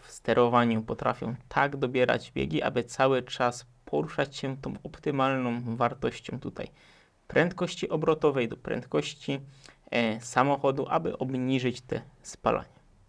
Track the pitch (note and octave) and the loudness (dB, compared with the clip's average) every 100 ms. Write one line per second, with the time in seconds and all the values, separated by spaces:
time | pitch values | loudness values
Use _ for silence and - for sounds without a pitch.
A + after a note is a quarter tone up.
0 | - - - A2+ A#2+ A#2+ A#2+ A2 A2 - | -20 -6 2 4 6 6 4 2 -2 -2
1 | A#2+ A#2 A2+ C3 - C#3 C#3+ C#3+ C3 C3 | -2 -2 -4 -8 -4 0 0 0 0 2
2 | B2 A#2 - C#3 C3+ D3+ C3 B2 A#2 - | 2 0 -2 -4 -2 0 0 -2 -2 2
3 | C3+ C3 B2+ - A#2+ - - _ - D3 | 4 4 0 -2 -2 -2 -12 _ -4 -2
4 | D#3 - C#3 - C3+ C3+ C3+ C3+ - - | -2 -2 -4 -4 -6 -6 -8 -10 -12 -8
5 | D3+ C#3 C3+ C3+ B2 A#2+ A#2+ A2+ A#2+ - | -2 2 2 2 0 -2 -4 0 0 0
6 | B2+ - - C3 C3+ - - - - - | -4 -4 -10 -10 -8 -10 -12 -14 -20 -20
7 | _ _ - - F3 F3+ F3 - - D#3+ | _ _ -2 2 2 0 -4 -4 -4 0
8 | D#3+ D#3+ D3+ C3+ A2+ - - - - D3 | 2 4 4 2 0 -4 -6 -6 -2 -2
9 | D3 - - C#3 - - - - - A#2+ | -2 -6 -6 -6 -8 -20 -20 -20 -4 0
10 | A2+ A2 - B2+ C#3 C#3 C#3 C#3 C3 D#3+ | 0 -2 -2 2 4 4 2 0 0 -2
11 | E3 - C3 C3 B2+ C3 B2 B2 - - | -2 -4 -4 -2 0 2 0 -4 -6 -6
12 | - - - - A2+ A2 - - _ _ | -8 -20 -20 -2 0 0 -2 -18 _ _